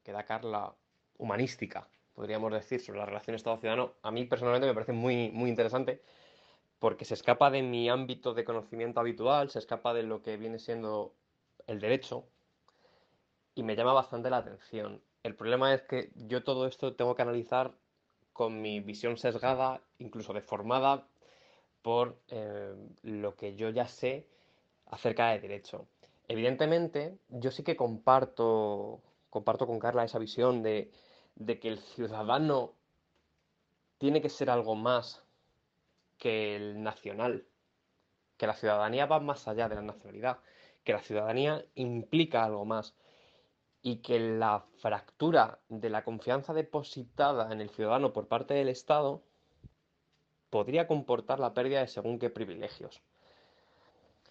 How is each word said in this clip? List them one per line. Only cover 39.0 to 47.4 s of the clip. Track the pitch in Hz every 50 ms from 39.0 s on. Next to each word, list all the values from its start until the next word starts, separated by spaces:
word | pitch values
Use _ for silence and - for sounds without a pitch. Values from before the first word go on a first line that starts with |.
| 139
va | 139 156 156
más | 147 143 143 143 - -
allá | 107 110 117 113
de | 107
la | 107
nacionalidad, | 104 104 104 - - 104 98 101 110 127 123 - _ - - - - - _ _ _
que | - 110
la | 104
ciudadanía | - - 107 104 107 110 113 127 139 147 151 139 - - _
implica | - 127 123 120 117 117 - - 160 165 160 - 117 113
algo | 110 107 104 101
más | 107 110 110 107 - _ _ _ _ _ _ _ _ _ _ _ _ _ _ _ _ _ _
y | _ 123 120 110
que | - - 123 117
la | 113 113 110 110 113 110 104 104 - _ _ _
fractura | - 113 107 101 - - _ _ 147 160 165 151 113 110 113 - _ _
de | 113 110 104 113
la | 107 107 107
confianza | - 113 110 - 123 123 135 139 - 165
depositada | 160 156 156 - 151 139 - - 135 123 123 _ - 147 143 143 123